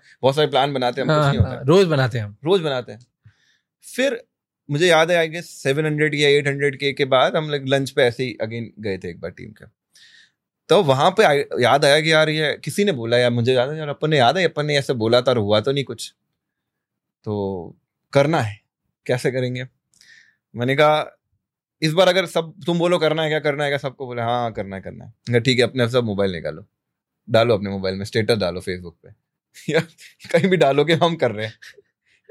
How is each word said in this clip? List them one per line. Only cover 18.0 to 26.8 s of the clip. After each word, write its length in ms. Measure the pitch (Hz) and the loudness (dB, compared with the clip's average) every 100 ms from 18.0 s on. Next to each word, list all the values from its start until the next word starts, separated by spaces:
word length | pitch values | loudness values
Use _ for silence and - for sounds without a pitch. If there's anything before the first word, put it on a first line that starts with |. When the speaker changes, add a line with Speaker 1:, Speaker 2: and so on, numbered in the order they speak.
| _ | _
Speaker 1:
करना 280 | 139 143 165 | 2 2 0
है, 200 | 107 104 _ _ _ _ - | -4 -8 _ _ _ _ -6
कैसे 260 | 127 147 | -4 -2
करेंगे? 360 | 127 127 123 127 _ _ _ _ - _ _ _ 110 | -4 -4 -6 -12 _ _ _ _ -20 _ _ _ -6
मैंने 200 | 123 139 | -2 4
कहा 440 | 151 151 - - _ _ _ _ _ - | 4 2 -2 -12 _ _ _ _ _ -6
इस 120 | 156 | -2
बार 140 | 160 185 | 4 4
अगर 180 | 185 170 | 4 0
सब, 280 | 170 165 - 143 | -4 -6 -8 -4
तुम 140 | 175 | 0
बोलो 180 | 175 175 | 2 2
करना 260 | 156 160 | 0 0
है 60 | 156 | -2
क्या, 100 | 151 | -2
करना 240 | 151 143 | -2 -2
है 60 | 143 | -2
क्या, 80 | 139 | -4
सबको 280 | 139 123 127 | -6 -10 -10
बोले 160 | 120 | -6
हाँ 320 | 117 120 120 | -2 -2 -4
करना 220 | 107 98 95 | -6 -10 -10
है, 60 | |
करना 240 | 92 90 107 | -14 -16 -20
है। 40 | |
मैं 240 | - - | -16 -2
कहा, 60 | 120 | 0
"ठीक 180 | 120 123 | 2 2
है, 60 | |
अपने 260 | 117 131 117 | 2 0 0
सब 140 | 127 | 0
मोबाइल 280 | 117 98 98 | -2 -2 -2
निकालो, 340 | 85 76 78 101 _ | -4 -10 -12 -16 _